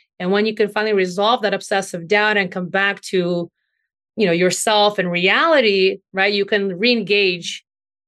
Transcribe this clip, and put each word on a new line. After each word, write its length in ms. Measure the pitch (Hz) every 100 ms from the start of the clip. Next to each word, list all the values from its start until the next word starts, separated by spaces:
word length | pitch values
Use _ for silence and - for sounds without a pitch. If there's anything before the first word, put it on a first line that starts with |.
| _ -
And 140 | 180
when 140 | 202 220
you 80 |
can 160 | 214 208
finally 240 | 214 214
resolve 480 | 208 185 180 208 220
that 100 | 202
obsessive 560 | 190 - 196 190 180 165
doubt 300 | 208 214 208
and 120 | 190
come 200 | 190 180
back 320 | 190 196 196
to, 480 | - 190 175 175 170 _ _ _ _ _ _ -
you 80 | 202
know, 60 |
yourself 640 | 170 180 175 - 214 208 208
and 120 | 180
reality, 880 | 175 180 220 320 311 220 196 190 190 _
right? 180 | 190 202
You 140 | 208 196
can 320 | 214 196 175
re-engage 840 | 226 233 185 208 196 175 170 - - _ _ _